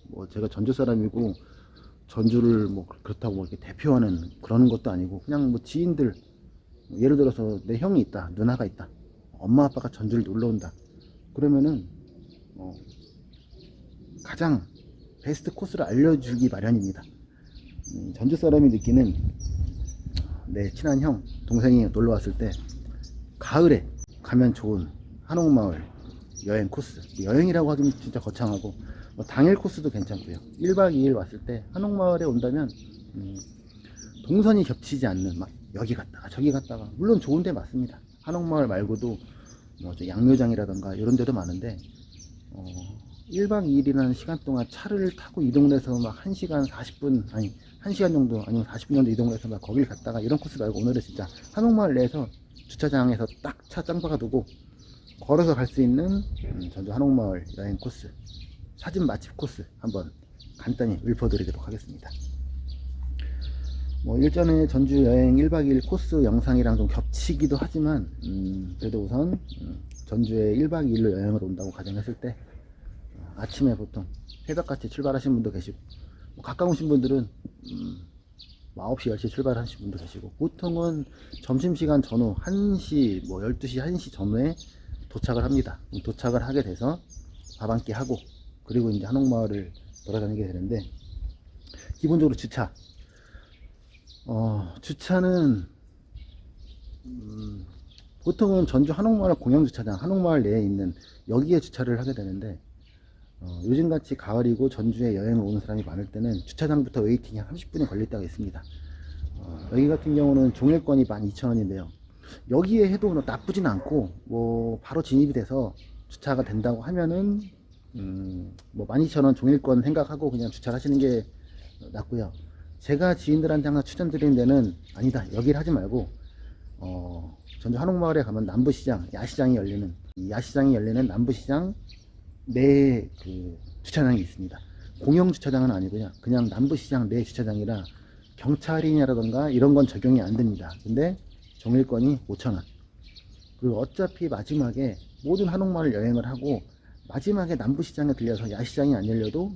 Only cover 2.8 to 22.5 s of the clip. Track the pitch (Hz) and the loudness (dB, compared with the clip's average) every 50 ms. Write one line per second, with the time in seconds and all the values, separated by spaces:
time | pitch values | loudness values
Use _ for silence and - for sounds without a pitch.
2.8 | 87 - - - - - 104 - - 113 98 95 92 87 - - - - - - | -8 -12 -16 -16 -12 -12 -10 -6 -4 -4 -4 -4 -6 -8 -10 -14 -14 -14 -12 -4
3.8 | - 151 135 123 113 101 90 82 85 - - - - - 113 117 127 120 113 - | 2 4 4 6 6 4 2 -2 -4 -8 -14 -12 -4 2 6 8 8 8 6 4
4.8 | - 127 104 90 92 90 98 92 - 147 147 147 139 127 120 113 - - - 160 | -2 -2 -2 -2 -4 -4 -6 -8 -6 -4 -2 0 2 2 0 -2 -4 -4 -2 0
5.8 | 175 175 165 147 139 113 90 - - _ - _ - - - - _ _ - - | 0 0 2 2 2 0 0 -4 -12 _ -20 _ -20 -20 -20 -20 _ _ -20 -20
6.8 | - - - 95 117 135 147 139 139 131 107 - 110 107 107 98 85 92 117 117 | -20 -10 -2 2 4 6 6 6 6 4 4 0 -2 -4 -4 -4 -4 -4 -4 -2
7.8 | 160 196 196 147 110 - - 98 87 82 85 104 110 117 123 120 117 95 - - | 0 2 4 4 2 2 -2 -8 -8 -8 -4 0 0 2 2 0 -2 -6 -6 -10
8.8 | - - - - - - - _ - - - - - 101 117 143 143 135 135 127 | -18 -20 -20 -20 -20 -20 -20 _ -20 -20 -18 -8 0 4 6 6 6 4 2 -4
9.8 | - 120 - - 107 104 117 117 104 92 98 113 117 117 110 98 87 82 - - | -8 -8 -8 -6 -4 -2 0 0 0 0 -2 -2 0 0 0 -2 -4 -8 -14 -18
10.8 | - - - - - - - - - - - - 143 143 143 139 139 156 151 110 | -20 -20 -20 -20 -20 -20 -20 -20 -20 -14 -6 0 2 4 4 4 4 2 2 -2
11.8 | 87 87 - - - - - - - - - - - - - 90 92 90 90 90 | -4 -8 -14 -20 -20 -20 -20 -20 -20 -20 -20 -20 -20 -20 -20 -16 -16 -16 -16 -16
12.8 | - - - - - - - - - - - - - - - - - - - - | -18 -20 -20 -20 -20 -20 -20 -20 -20 -20 -20 -20 -20 -20 -20 -20 -20 -20 -20 -20
13.8 | - - - - - - - - - - - - 165 165 143 101 87 - - - | -20 -20 -20 -20 -20 -20 -20 -18 -16 -12 -6 -4 0 0 0 0 -2 -6 -16 -20
14.8 | - - - - - - - - - 139 151 - - - - - 196 - - - | -20 -20 -20 -20 -20 -20 -20 -14 -8 -8 -8 -6 -6 -10 -10 -10 -12 -8 -6 -6
15.8 | 147 - 107 127 147 165 160 139 123 123 120 117 127 120 107 98 101 113 120 107 | -4 0 4 4 6 6 6 4 0 -2 0 2 2 2 0 0 0 2 2 2
16.8 | 98 98 92 - - - - - - - _ - - - - - - - - - | 2 -2 -6 -8 -12 -20 -20 -20 -20 -20 _ -20 -20 -20 -20 -20 -20 -20 -18 -16
17.8 | - - - 90 92 92 - - 113 135 165 156 170 160 147 151 147 131 110 104 | -14 -12 -12 -10 -10 -10 -6 -2 0 0 2 2 4 6 6 8 8 8 6 4
18.8 | - - 120 131 123 101 82 - - - - - - - - - - - - - | 2 4 6 6 6 6 2 0 -2 -2 -4 -4 -6 -6 -4 -4 -4 -4 -4 -6
19.8 | - - - - - - - - - - - - - - 98 101 101 95 - - | -8 -10 -10 -12 -12 -8 -6 -4 -4 -4 -6 -10 -10 -8 -4 -4 -4 -4 -4 -4
20.8 | - 151 139 135 143 156 127 98 - - - - - - 117 117 113 127 123 120 | -2 0 2 2 2 2 0 -2 -4 -10 -12 -10 -6 0 2 4 6 8 8 6
21.8 | 110 95 - 107 117 117 110 101 - 104 95 - 113 101 | 6 4 2 2 4 4 4 2 0 -2 -4 -2 -4 -4